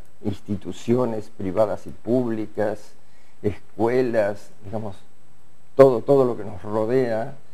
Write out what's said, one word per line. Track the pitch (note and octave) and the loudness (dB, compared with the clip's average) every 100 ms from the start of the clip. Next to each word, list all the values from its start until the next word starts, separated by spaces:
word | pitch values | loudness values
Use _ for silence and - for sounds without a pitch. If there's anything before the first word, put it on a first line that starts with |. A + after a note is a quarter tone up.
| - - | -8 -6
instituciones | G#2+ G2+ - G2+ - F#2+ - B2 B2 A2 - - | -4 -4 -4 -4 -4 -4 0 2 2 -2 -4 -6
privadas | F#2+ F2+ G#2+ F2+ - | -2 2 2 0 -6
y | |
públicas, | - - B2+ A#2+ A2+ G#2 G#2+ G#2 G#2+ - - - - - - | -6 0 2 2 -2 -4 -2 -2 -2 -6 -8 -8 -8 -8 -4
escuelas, | G#2 F#2 - - A2+ B2+ B2+ A2+ G2+ G#2 - - | -2 -2 -4 0 2 2 2 2 2 0 -6 -6
digamos, | G#2+ G#2+ G#2+ G2 - - - - - - - - | -6 -4 -4 -6 -8 -8 -8 -8 -6 -6 2 8
todo, | C3+ A#2 | 8 8
todo | A2 C#3 B2+ | 4 4 4
lo | G#2+ | 0
que | G2+ | -4
nos | G2+ | -6
rodea, | G#2 A2 A2 C3 B2 A2 A#2 C3+ - | -2 0 2 2 2 0 -2 -6 -8